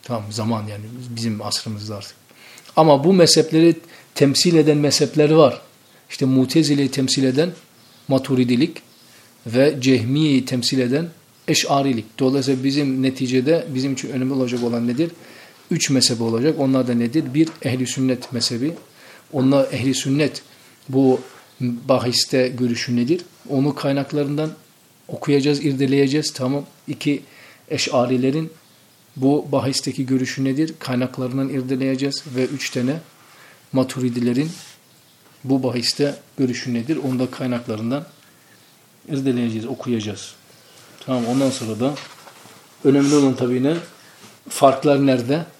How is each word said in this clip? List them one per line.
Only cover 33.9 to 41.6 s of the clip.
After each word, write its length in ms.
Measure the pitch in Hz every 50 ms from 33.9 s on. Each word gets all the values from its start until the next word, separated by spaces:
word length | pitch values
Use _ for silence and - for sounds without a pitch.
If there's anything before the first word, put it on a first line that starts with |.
| - 131 127 123 117 123 120 123 120 131 151 165 - - - - - _ _ _ _ _ _ _ _ _ _ _ _ _ -
bu 180 | 127 135 135
bahiste 540 | 131 127 113 123 120 - - - 143 143 143 - - _ _ -
görüşü 360 | 135 123 117 - - 127 120
nedir? 240 | 117 113 131 160 143 - 131
Onu 100 | 127 123
da 120 | 127 127
kaynaklarından 760 | - - 135 123 123 117 120 - 110 107 113 117 131 147 160 - - _ _ _ _ _ _ _ _ _ _ _ _ _ _ _ _ _ _ -
irdeleyeceğiz, 580 | 156 135 131 135 123 123 120 117 113 110 107
okuyacağız. 680 | 123 131 - - 127 120 113 104 107 101 - - - - _ _ _ - _ _ - - - - - - - -
Tamam, 200 | - 131 123 117
ondan 240 | 113 123 135 139 131
sonra 300 | - -